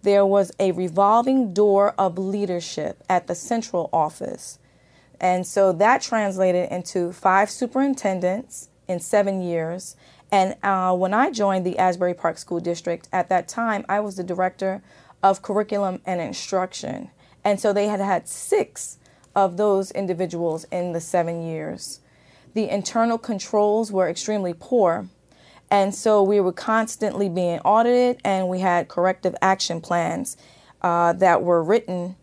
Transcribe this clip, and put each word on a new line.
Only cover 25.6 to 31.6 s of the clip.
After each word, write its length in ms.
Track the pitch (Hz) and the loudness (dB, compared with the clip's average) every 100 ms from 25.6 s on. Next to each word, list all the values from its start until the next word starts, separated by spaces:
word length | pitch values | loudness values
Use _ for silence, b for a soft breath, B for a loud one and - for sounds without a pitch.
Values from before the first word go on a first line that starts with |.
| b | b
And 240 | 202 196 196 | 2 2 0
so 260 | 226 214 | 2 4
we 180 | 196 208 | 6 4
were 120 | 185 | 2
constantly 800 | 175 - 226 220 - 214 - 196 | -2 0 0 0 -2 -4 -2 -2
being 300 | 170 175 170 | 0 -2 0
audited, 600 | - 214 233 247 247 247 | 2 4 4 4 2 0
and 240 | - 190 185 | -2 0 0
we 120 | 185 | 0
had 300 | 190 175 - | 2 0 0
corrective 460 | - 180 185 185 180 | 0 0 2 -2 0
action 400 | 190 190 - 170 | 0 0 -2 -6
plans, 560 | - 175 165 165 175 - b b b b | -2 -2 -2 -4 -6 -8 b b b b
uh, 300 | 180 170 170 | -2 2 2
that 280 | 175 185 165 | 4 4 4
were 220 | 175 170 | 4 2